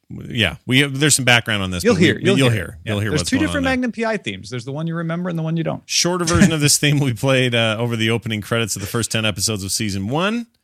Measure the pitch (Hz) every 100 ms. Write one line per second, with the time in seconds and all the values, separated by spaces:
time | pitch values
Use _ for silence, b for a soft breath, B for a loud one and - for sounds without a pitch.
0 | - 85 95 123 98 - - 127 143 135
1 | 147 131 123 120 113 104 95 90 214 196
2 | 175 - - 131 131 110 82 - - 104
3 | 104 92 87 262 311 294 269 262 254 214
4 | 226 214 214 196 98 123 117 139 165 165
5 | 165 170 180 165 160 165 160 135 - -
6 | 170 180 170 170 190 160 143 - 147 147
7 | 135 113 139 131 127 120 113 107 120 117
8 | 110 113 113 110 98 117 113 - 101 120
9 | 110 113 110 101 101 110 95 - 110 98
10 | 98 139 190 233 226 _